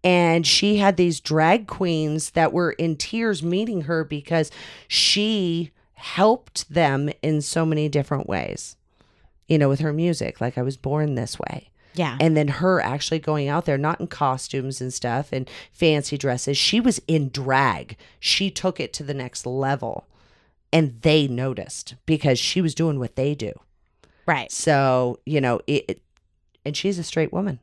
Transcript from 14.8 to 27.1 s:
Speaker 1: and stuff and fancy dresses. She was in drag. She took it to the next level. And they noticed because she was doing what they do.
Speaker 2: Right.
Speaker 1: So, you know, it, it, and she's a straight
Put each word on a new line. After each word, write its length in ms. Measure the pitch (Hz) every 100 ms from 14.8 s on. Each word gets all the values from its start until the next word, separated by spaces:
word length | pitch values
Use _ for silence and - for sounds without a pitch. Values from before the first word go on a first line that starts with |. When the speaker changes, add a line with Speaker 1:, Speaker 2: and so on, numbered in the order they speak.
Speaker 1:
and 120 | 127
stuff 360 | - 120 120 147
and 180 | 131 127 - -
fancy 440 | - 165 151 139 143
dresses. 400 | 139 123 - 139
She 220 | - 220
was 200 | 240 185 -
in 220 | 160 135
drag. 680 | 139 135 131 135 82 62 - - _
She 300 | - - 196
took 280 | - 185 180
it 140 | 139
to 80 | -
the 120 | 143
next 320 | 139 127 - 127
level. 600 | 131 135 139 113 - _ _ _ _ _ _ _
And 280 | 165 147 117
they 260 | 160 156 139
noticed 680 | 123 131 110 - - - 127 -
because 320 | 156 147 123
she 220 | - 185
was 140 | 165
doing 240 | 143 160 143
what 160 | 120 -
they 180 | 135
do. 180 | 147 107 - _ _ _ _ _ _ -
Speaker 2:
Right. 260 | 147 -
Speaker 1:
So, 680 | - - 139 135 127 123 - -
you 140 | 151
know, 200 | 131 120 -
it, 200 | 147 -
it, 140 | 92 _ _ _ _ _ _
and 120 | 147 147
she's 220 | 196 180
a 40 |
straight 300 | 160